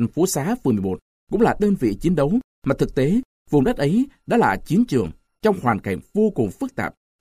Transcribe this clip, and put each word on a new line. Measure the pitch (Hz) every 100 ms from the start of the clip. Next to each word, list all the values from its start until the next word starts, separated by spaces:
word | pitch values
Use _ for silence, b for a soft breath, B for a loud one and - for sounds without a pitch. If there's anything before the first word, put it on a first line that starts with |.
| 117
phố | - 185
xá | 156 147 220
phường | 139
mười | 107
một, | 95 90 _ _ -
cũng | 196
là | 202 -
đơn | 208
vị | 196 113 -
chiến | 165
đấu, | 175 143 226 - _ -
mà | 135
thực | 143
tế, | - 135 214 - _ -
vùng | 147
đất | 135 247
ấy | 143 208 262 b -
đã | 233
là | 135 98
chiến | - 165 240
trường. | 131 87 - _ _
Trong | 214 190
hoàn | 123 101
cảnh | 98 92 -
vô | 202 220
cùng | 196 104
phức | - 269
tạp, | - 90 - _ _